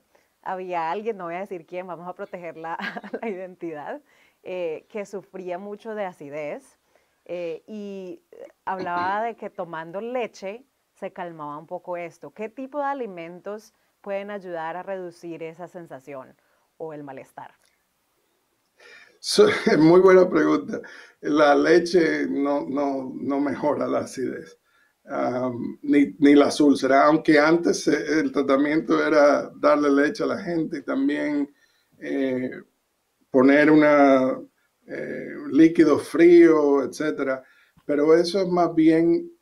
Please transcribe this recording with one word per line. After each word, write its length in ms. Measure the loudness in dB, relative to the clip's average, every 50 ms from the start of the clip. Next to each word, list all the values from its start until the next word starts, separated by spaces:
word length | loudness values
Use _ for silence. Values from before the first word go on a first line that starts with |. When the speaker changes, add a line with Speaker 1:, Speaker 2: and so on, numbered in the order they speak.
| _ _ _ _ _ _ _ _
Speaker 1:
había 480 | -12 -10 -10 -10 -8 -6 -6 -6 -4 -4
alguien, 280 | -6 -6 -6 -8 -8
no 80 | -8 -10
voy 100 | -10 -10
a 60 | -10
decir 240 | -10 -10 -12 -14 -14
quién, 180 | -12 -12 -12 -10
vamos 220 | -12 -14 -14 -12
a 80 | -14 -12
proteger 420 | -14 -14 -14 -14 -14 -14 -14 -14
la, 200 | -12 -12 -10 -10
<laughs> 440 | -8 -10 -10 -10 -12 -14 -12 -12 -8
la 80 | -8 -8
identidad, 720 | -8 -10 -12 -16 -14 -12 -12 -12 -10 -10 -12 -12 -14 -14 _ _ _ _ _ _ _ _
eh, 460 | -14 -12 -10 -8 -6 -8 -8 -10 _ _
que 160 | -12 -12 -12
sufría 540 | -10 -12 -16 -16 _ -16 -14 -10 -10 -10 -10
mucho 340 | -10 -12 -14 -14 -14 -12 -10
de 120 | -8 -10
acidez, 720 | -10 -10 -14 -16 -14 -12 -10 -10 -10 -10 -12 _ _ _ _ _ _ _ _ _ _ _ _ _
eh, 380 | -12 -10 -8 -8 -8 -10 -12 _
y 540 | -16 -14 -14 -12 -12 -12 -12 -12 -14 -16 -18 _ _ -20 -20 -20 -20 _ _ -8
hablaba 580 | -8 -6 -6 -6 -6 -4 -4 -2 -2 -4 -4 -6
de 120 | -6 -8
que 140 | -10 -14 -14
tomando 520 | -10 -12 -12 -10 -10 -12 -12 -10 -12 -10
leche 640 | -10 -8 -6 -6 -6 -8 _ -14 -14 -14 -14 -14 _ _ _ _ _ _ _
se 200 | -14 -14 -14 -12
calmaba 440 | -12 -14 -14 -12 -14 -12 -12 -12
un 100 | -14 -14
poco 300 | -14 -14 -14 -10 -10 -10
esto. 340 | -10 -10 -12 -16 _ -20 -20
¿Qué 180 | _ -12 -14 -12
tipo 300 | -12 -14 -14 -10 -8 -6
de 60 | -4
alimentos 880 | -4 -4 -6 -8 -10 -10 -12 -14 -14 -16 -16 -14 -14 -14 -14 _ _ _ _ _ _ _ _
pueden 300 | -12 -10 -8 -8 -8 -10
ayudar 440 | -12 -12 -12 -10 -10 -8 -8 -8 -8
a 80 | -10 -10
reducir 600 | -10 -10 -10 -10 -14 -16 -16 -14 -14 -12 -12 -12
esa 240 | -14 -14 -16 -18
sensación 680 | -16 -16 -18 -18 -16 -18 -18 _ -16 -16 -16 -18 -20 _ _ _ _ _ _ _ _ _
o 160 | -16 -14 -14 -14
el 100 | -14 -14
malestar? 500 | -16 -16 -18 -20 _ -20 -20 -20 -20 _ _ _ _ _ _ _ _ _ _ _ _ _ _ _ _ _ _ _ _ _ _ _ _ _ _ -20 -20 -20 -20 -20 _ _ _
Speaker 2:
So, 280 | -8 -2 2 4 4
<laughs> 300 | 4 2 0 0 0 2
muy 240 | 4 6 6 6 8
buena 280 | 8 8 8 6 6 4
pregunta. 520 | 2 0 0 2 0 -2 -4 -6 -12 -12 -12 -16 -20 -20 -20 -20 _ _
La 340 | -4 -2 2 4 4 4 4
leche 720 | 4 4 4 4 4 4 2 0 2 2 2 0 -2 -4
no, 380 | -4 -4 -2 -2 -2 -2 -4 -4
no, 460 | -6 -4 -4 -4 -4 -4 -6 -8 -10 -10
no 240 | -8 -6 -4 -4 -2
mejora 480 | -2 -4 -4 -2 -2 -2 -2 -2 -2
la 120 | -2 -2 -4
acidez, 600 | -4 -6 -8 -8 -8 -6 -8 -10 -14 -18 -20 _ _ _ _ _ _ _ _ _ _
am, 720 | -10 -6 -4 -4 -4 -4 -4 -6 -6 -6 -6 -8 -10 -10 -8 -2
ni, 320 | 2 4 4 4 2 0 4
ni 160 | 6 6 8
las 240 | 8 6 4 2 2
úlceras, 460 | 4 4 4 2 2 2 4 6 6
aunque 340 | 4 4 2 2 4 4 4
antes, 480 | 6 4 2 2 2 0 -2 0 0
eh, 320 | 0 0 0 -2 -2 -2 -2
el 120 | -2 -2
tratamiento 720 | -2 -2 0 0 2 2 2 0 0 -2 0 0 0 0 2
era 440 | 2 4 4 6 4 4 2 -2 -8 -8
darle 360 | -2 2 2 2 2 2 2
leche 320 | 2 2 2 0 -2 -4 -4
a 40 |
la 120 | -4 -4 -6
gente 400 | -6 -6 -4 -4 -4 -6 -8 -10
y 20 |
también, 720 | -8 -6 -4 -2 -2 -2 -2 -2 -4 -4 -4 -4 -6 -6 _ _ _ _ _ _ _ _ _ -16
eh, 500 | -10 -8 -4 -4 -2 -2 -4 -4 -6 -8 -10 -12 -18 _ _ _ _ _ _ _ _ _ _ _ _ _
poner 420 | 4 6 6 6 6 6 6 6
una, 680 | 6 6 6 6 6 6 6 6 6 4 4 0 -2 -6 -10 -18 _ _ _ _ _ _ _
eh, 480 | -16 -14 -12 -10 -10 -10 -10 -12 -12 -14 -12 -8 0
líquido 460 | 4 6 6 6 6 6 6 6 6 2
frío, 840 | 0 -4 2 6 8 8 10 10 8 8 6 4 4 4 2 2 0
etcétera. 600 | -2 -6 -6 -6 -6 -4 -4 -4 -4 -4 -6 -8 _ _ _ _ _ _ _ _
Pero 300 | -4 -2 2 4 6 6
eso 260 | 4 4 2 -2 -2
es 60 | -2
más 260 | 0 0 0 0 0 2
bien 560 | 4 4 4 4 4 4 2 0 0 -2 -8 -18 _